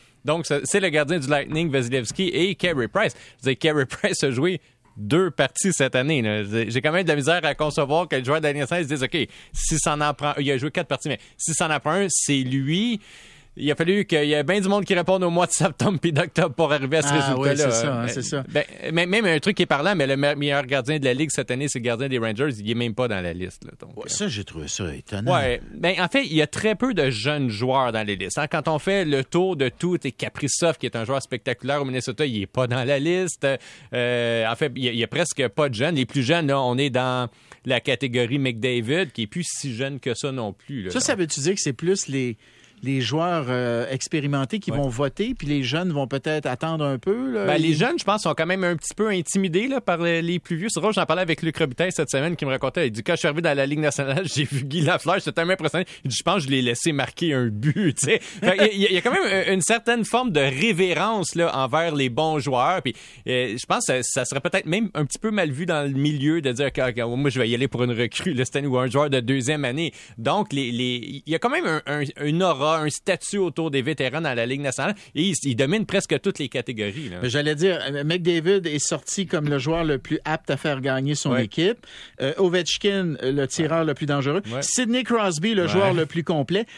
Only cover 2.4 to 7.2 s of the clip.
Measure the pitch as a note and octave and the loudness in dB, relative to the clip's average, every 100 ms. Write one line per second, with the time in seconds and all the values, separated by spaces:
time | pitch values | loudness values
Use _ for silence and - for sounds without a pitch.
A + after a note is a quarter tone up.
2.4 | F#3 F#3 F3+ D3+ A2+ F#3 G3+ - - - | 0 0 0 0 0 0 0 -2 -14 -6
3.4 | C3 C3 D#3 D3+ B2+ - G3+ F3+ C#3+ B2 | -2 2 2 2 0 0 -2 2 0 2
4.4 | E3+ F3+ - _ _ - G#2 D3+ F#3 - | 0 -2 -8 _ _ -10 0 2 2 2
5.4 | C3+ - G3 E3 C3+ B2+ C3+ D3+ A2 G#2 | 0 2 0 2 2 2 2 2 2 0
6.4 | G2+ A2+ A2 B2 D3+ E3+ E3+ D3 | 0 -2 0 0 0 2 2 2